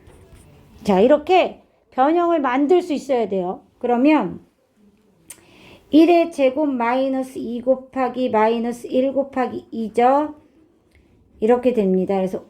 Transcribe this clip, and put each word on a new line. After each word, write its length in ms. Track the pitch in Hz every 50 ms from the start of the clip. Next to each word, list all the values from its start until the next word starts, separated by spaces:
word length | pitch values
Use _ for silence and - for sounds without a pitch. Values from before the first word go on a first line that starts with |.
| _ - - - - _ - - _ _ - _ _ _ - - -
자, 180 | - 196 185
이렇게 600 | 214 254 294 294 294 - 370 359 285 208 - - _ _ _ _ _ _
변형을 480 | - 254 262 294 330 349 349 339 339 320
만들 420 | 269 254 247 269 294 269 359 349
수 120 | 349 349 294
있어야 340 | 233 - 285 269 240 220 190
돼요. 340 | 196 190 175 180 202 - _ _ _ _
그러면 640 | - 233 240 233 262 302 311 277 208 170 - - - _ _ _ _ _ _ _ _ _ _ _ _ _ _ _ _ - - _ _ _ _ - - - - - _ _
일의 400 | - 302 330 311 349 339 339 339
제곱 360 | 339 - 269 262 254 294 311 285
마이너스 720 | 262 240 233 233 247 262 269 269 262 262 262 262 262 -
이 220 | 262 220 240 240
곱하기 680 | 240 254 262 254 - - - 262 254 240 240 247 254 240
마이너스 560 | 214 214 220 226 233 233 226 240 240 240 - -
일 260 | - 254 254 277 262
곱하기 540 | 269 269 269 - 262 247 220 214 359 - -
이죠. 640 | - 226 226 208 - 233 240 254 269 285 302 302 - - _ _ _ _ _ _ _ _ _ _ _ _ _ _ _ _ _ _ _ -
이렇게 340 | 220 220 240 240 240 254 226
됩니다. 420 | 226 202 190 185 185 185 - 196
그래서 300 | 190 190 185 185 - -